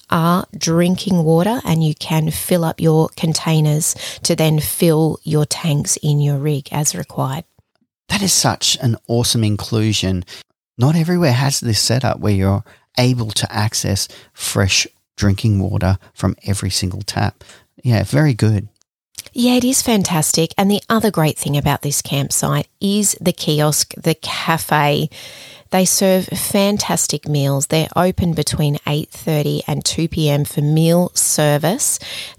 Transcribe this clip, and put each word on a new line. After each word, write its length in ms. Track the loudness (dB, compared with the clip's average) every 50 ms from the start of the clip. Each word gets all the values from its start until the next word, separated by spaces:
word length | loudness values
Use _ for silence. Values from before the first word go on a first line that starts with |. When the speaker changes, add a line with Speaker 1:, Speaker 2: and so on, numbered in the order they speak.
| _ -2
Speaker 1:
are 360 | 0 2 2 2 2 0 -2 -4 -8
drinking 680 | -6 -2 0 2 2 2 2 0 0 0 0 0 2 4
water, 340 | 4 4 4 2 2 -2 -2 -2
and 180 | 0 0 2 2
you 100 | 0 0
can 380 | -4 -4 -2 0 0 0 0
fill 320 | -2 -4 -2 -2 0 0 0
up 160 | -2 -2 0
your 300 | 2 4 4 4 2 2 -2
containers 800 | -4 -2 -2 -2 -2 0 2 2 4 4 2 2 0 0 -2 -4 -6 -10 -12 -12 -6 -2
to 100 | -2 0
then 280 | 2 2 2 2 2
fill 580 | 0 -2 -2 2 2 4 4 4 2 0 0 -4 -4
your 220 | -2 0 0 0
tanks 520 | 0 -4 -4 -2 -2 0 0 0 -2 -4
in 240 | -2 0 0 2 2
your 160 | 2 2 0
rig 320 | 0 0 -2 -2 -4 -4 -6
as 240 | -4 -2 -2 -2 -4
required. 480 | -4 -8 -8 -6 -4 -4 -4 -4 -8 -10 -14 _ _ _ _ _ _ _ _ _ _ _ -6
Speaker 2:
That 120 | -4 -2
is 100 | 0 0
such 460 | 0 2 2 0 0 0 -2 -2 -2 0
an 140 | 0 -2 -2 -2 -2 -2
awesome 340 | 0 0 0 0 0 2 2
inclusion. 800 | 0 0 -2 -4 -4 -2 0 0 0 0 0 0 -2 -2 -2 -4 -8 -14 -20 -20 _ _ _ _ _ _
Not 180 | 0 0 2 2
everywhere 380 | 2 2 2 2 2 2 2 2
has 260 | 2 0 0 -2 -2
this 220 | -2 0 0 0
setup 400 | 0 0 0 0 0 0 -2 0
where 100 | 0 0
you're 320 | 2 2 2 2 2 0 -2 -8 -16 _ _ _ _
able 340 | 0 2 2 2 0 -2 -4
to 200 | -4 -4 -6 -4
access 560 | -2 -2 -2 -2 -2 -2 -2 -2 -2 -2 -2 -6 -10 -18 -20 _
fresh 560 | _ -10 -8 -4 0 0 2 2 2 0 -2 -4 -8 _ _ _ _
drinking 420 | -2 0 0 0 2 2 2 2 2
water 380 | 0 0 -2 0 2 2 0 0 -2 -12 _
from 240 | -2 -2 -2 -2 -2 -4
every 240 | -4 -4 -2 -2 -4
single 320 | -2 -2 -4 -4 -6 -8
tap. 420 | -10 -6 -4 -2 -2 -2 -4 _ -16 -20 -20 -20 _ _ _ -6 0
Yeah, 200 | 2 2 2 2
very 280 | 0 2 2 2 2 2
good. 360 | 2 2 2 2 0 -2 -6 -14 _ _ _ _ _ _ _ _ -20 -20 -10 -4
Speaker 1:
Yeah, 220 | 0 2 2 2
it 100 | 2 2
is 160 | 2 0 0
fantastic. 720 | 2 2 2 2 2 0 0 0 0 0 0 0 0 0 0
And 140 | 0 2 2
the 100 | 2 0 0 0
other 220 | 0 2 2 2
great 260 | 2 2 0 0 0
thing 200 | -2 -4 -2 -2
about 240 | 0 2 2 0 0
this 200 | -2 -4 -4 -4
campsite 680 | -4 -4 -4 -2 -2 -2 -2 -2 -2 0 -2 -2 -4 -6 _ _
is 380 | -2 0 0 0 0 -2 -2 -2
the 140 | -2 -2 -2
kiosk, 600 | -2 -2 -2 0 2 2 2 2 0 -2 -4 -6 -4
the 140 | -2 -2 -2
cafe. 920 | -2 -6 -8 -8 -6 -2 -2 -2 -2 0 0 0 2 2 2 2 0 -2 -4 -6 -12 -18 -20 -20 -20 -20 -20 -20 -20 _ _
They 140 | 0 2 2
serve 440 | 2 2 2 2 4 4 2 0
fantastic 1000 | -2 -6 -6 -4 -2 0 2 2 2 0 -2 -2 -2 -2 -2 -2 -4 -4 -6 -4
meals. 400 | -2 0 0 2 2 0 0 -2
They're 220 | 0 0 0 0 0 0
open 400 | 0 0 0 0 0 0 0 0
between 440 | 0 -2 -2 0 0 0 0 0 -2 -2
eight 220 | -4 -2 -2 -4 -6
thirty 540 | -12 -10 -4 -2 -2 0 0 0 -2 -2 -4
and 160 | -4 -6 -4 -4
two 240 | -4 -4 -2 -4
P 220 | -2 -2 -2 0 0
M 160 | 0 0 -2
for 160 | -2 -2 -2
meal 500 | 0 2 2 4 4 4 4 4 2 0 -2
service. 840 | -4 -2 -2 0 2 2 2 2 2 0 0 -2 -2 -2 -4 -4 -6 -8 -12 -12 -12 -14 -14 -14